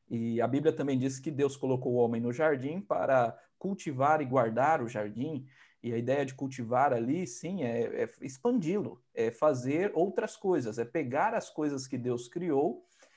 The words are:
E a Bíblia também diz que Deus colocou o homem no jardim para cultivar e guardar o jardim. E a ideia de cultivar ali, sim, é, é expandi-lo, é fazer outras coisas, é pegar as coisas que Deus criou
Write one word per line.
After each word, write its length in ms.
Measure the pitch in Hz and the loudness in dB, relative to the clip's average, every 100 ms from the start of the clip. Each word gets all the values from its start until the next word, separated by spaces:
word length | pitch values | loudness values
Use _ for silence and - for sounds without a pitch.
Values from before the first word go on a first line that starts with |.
| - | -8
E 300 | 117 117 113 | -4 -2 0
a 60 | 117 | 2
Bíblia 240 | 135 151 | 2 2
também 260 | 156 143 131 | 2 0 0
diz 220 | 131 131 | 0 -2
que 100 | - | -6
Deus 260 | 135 143 139 | 0 0 0
colocou 360 | 131 127 131 | -2 0 2
o 40 | 123 | 2
homem 240 | 120 117 | 2 2
no 120 | 120 | -2
jardim 480 | 123 156 143 131 175 | 2 2 2 -2 -6
para 580 | - 160 185 131 117 - - _ | -2 -2 4 4 4 0 -18 _
cultivar 580 | 190 196 - 131 139 156 | -6 -6 -4 0 4 4
e 40 | |
guardar 580 | 135 131 113 113 139 160 | 2 2 2 4 2 2
o 60 | 117 | 0
jardim. 580 | - 104 107 143 151 131 - - _ | -4 -6 -4 -6 -6 -10 -20 -20 _
E 120 | 120 | -6
a 40 | 117 | -2
ideia 300 | 120 139 139 | 0 0 0
de 80 | |
cultivar 580 | 131 135 131 113 123 143 | -4 -8 -6 -2 2 4
ali, 360 | 120 117 160 185 | 2 0 -2 -4
sim, 340 | - 165 190 | -8 -8 -4
é, 400 | 123 117 117 - | -2 -2 -2 -2
é 80 | 113 - | -4 -4
expandi-lo, 800 | 135 - 240 254 156 202 170 - _ | -14 -4 0 0 0 -2 -4 -10 _
é 160 | - 117 | -2 -2
fazer 640 | 113 151 135 123 151 202 | 2 2 2 0 0 0
outras 420 | 180 190 - 214 - | 0 0 0 -4 -4
coisas, 440 | 196 175 120 113 | 0 0 0 -4
é 40 | |
pegar 480 | 117 170 135 135 202 | -4 -2 -2 0 0
as 160 | 233 - | 0 -6
coisas 380 | - 151 139 131 | -4 -4 -4 -6
que 100 | 127 | -6
Deus 300 | 120 123 123 | -2 -4 -4
criou 580 | 170 175 139 156 - - _ - | -6 0 2 2 -2 -12 _ -20